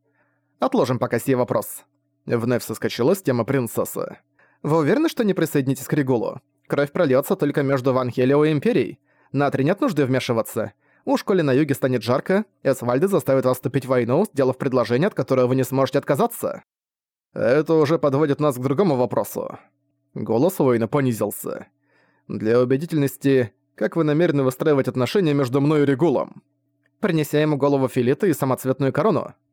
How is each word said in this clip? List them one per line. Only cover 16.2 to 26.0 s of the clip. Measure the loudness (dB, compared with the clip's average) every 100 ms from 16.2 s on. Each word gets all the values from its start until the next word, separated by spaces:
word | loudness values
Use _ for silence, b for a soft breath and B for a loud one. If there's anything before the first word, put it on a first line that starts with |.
| 0 -2 -8 -10 -16 _ _ _ _ _ _
«Это | -4 0 2 2
уже | 2 2 2
подводит | 2 2 0 0
нас | -2 -2
к |
другому | -2 0 2 2
вопросу». | 0 -2 -4 -6 -8 -12 _ _ _ _ _
Голос | -10 -2 2 2 2
Уэйна | 2 2 0
понизился. | 0 -2 -2 -4 -6 -10 -10 -12 _ _ _ _ _ -12
«Для | -6 0 2
убедительности, | 2 0 -2 -2 -2 -2 2 2 2 _ _
как | -6 -4 0
вы |
намерены | 0 2 2 2
выстраивать | 0 0 0 2 0
отношения | -2 -2 0 0
между | 0 0 0
мной | 2 2
и | 2
Регулом?» | 2